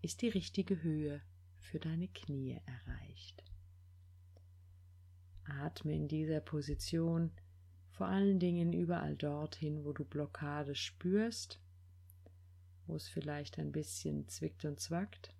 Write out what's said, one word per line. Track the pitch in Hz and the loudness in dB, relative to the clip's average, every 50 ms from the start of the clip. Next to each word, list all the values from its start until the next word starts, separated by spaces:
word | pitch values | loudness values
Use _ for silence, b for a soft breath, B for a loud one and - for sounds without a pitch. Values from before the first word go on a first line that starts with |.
ist | - 165 - - - | -2 -4 -2 0 0
die | 233 | 2
richtige | 220 196 170 - - - 190 - 196 170 156 | 2 2 0 0 0 0 2 2 2 2 2
Höhe | 170 156 151 151 147 143 143 - - - - - - - - | 2 2 2 2 0 -2 -4 -8 -14 -20 -20 -20 -20 -20 -20
für | - - - 156 | -18 -6 -6 -4
deine | - 160 160 165 175 190 | -2 0 0 0 0 -2
Knie | - - - - 147 139 135 131 127 - - | -4 -10 -6 -4 -2 -2 -2 -2 -4 -6 -8
erreicht. | - 127 123 - - - - - - - - - - - - - - - - - - - - - - - - - - - - - - - - - - - - - - - - - - - - - - - - - - - - - | -8 -10 -10 -6 -6 -6 -6 -6 -10 -14 -14 -16 -16 -18 -18 -16 -16 -14 -14 -14 -18 -20 -20 -20 -20 -20 -20 -20 -20 -20 -20 -20 -20 -20 -20 -20 -20 -20 -20 -20 -20 -20 -20 -20 -20 -20 -20 -20 -20 -20 -20 -20 -16 -16 -14 -10
Atme | - 143 139 143 156 - - - 156 151 | -8 -6 -2 -2 -4 -4 -2 -2 0 2
in | 156 151 147 | 2 2 2
dieser | 151 156 156 156 160 156 | 2 2 2 4 2 0
Position | 156 - - 151 143 139 147 - - - - 165 165 165 165 165 170 165 - - - - - - - - - - - - | 0 0 -2 -2 0 0 -2 -2 -2 0 2 4 4 4 4 4 4 2 0 -4 -18 -20 -20 -20 -20 -20 -20 -20 -20 -20
vor | - - 190 - | -4 -2 0 2
allen | 190 196 196 202 196 190 | 4 6 8 8 8 8
Dingen | 170 180 175 175 170 170 170 | 6 6 6 6 4 4 4
überall | 170 175 165 175 170 151 151 147 | 4 4 4 2 2 2 0 0
dorthin, | 139 - 147 143 147 151 151 - - 156 151 151 151 147 | 0 0 0 0 0 -2 -4 -4 -2 -2 -2 0 0 -2
wo | 147 143 | -4 -2
du | - 156 | -2 -4
Blockade | - - 147 147 147 - - 151 147 147 147 151 139 143 | -4 -2 -2 -2 -2 -2 -4 -4 -2 -2 -2 -2 -2 -2
spürst, | 143 - - - - - 180 185 208 220 233 226 - - - - - - - - - - - - - - - - - - - - - - - - - - - - - - | -2 -4 -6 -6 -2 2 4 6 6 6 4 0 -4 -8 -8 -10 -16 -16 -20 -20 -20 -20 -20 -20 -20 -20 -20 -20 -20 -20 -20 -20 -20 -20 -20 -20 -20 -20 -20 -20 -18 -8
wo | 160 165 | -4 -4
es | 156 - - | -4 -4 -4
vielleicht | - 165 143 147 147 147 147 - - - | -6 -4 -4 -2 -4 -4 -6 -6 -4 -4
ein | 156 147 143 | -2 0 0
bisschen | 156 151 - - - - 160 147 147 143 - | -2 -2 -2 -4 -4 -2 -2 -2 -2 -2 -4
zwickt | - - 160 160 - - - | -6 -4 -4 -4 -4 -2 -4
und | 151 147 - | -4 -2 -2
zwackt. | - - 160 170 190 208 - - - - - - | -2 -2 0 0 0 -2 -6 -14 -16 -18 -18 -18